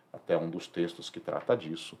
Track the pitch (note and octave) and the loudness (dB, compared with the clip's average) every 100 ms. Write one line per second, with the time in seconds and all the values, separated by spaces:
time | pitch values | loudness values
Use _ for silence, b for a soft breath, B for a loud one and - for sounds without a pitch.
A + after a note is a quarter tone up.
0 | _ - - E2 E2 F2 - F2 E2+ - | _ -14 2 4 4 -2 -6 0 0 -2
1 | - - - - - E2 D#2 E2 - - | -10 -8 -4 -4 2 2 2 -6 -6 -14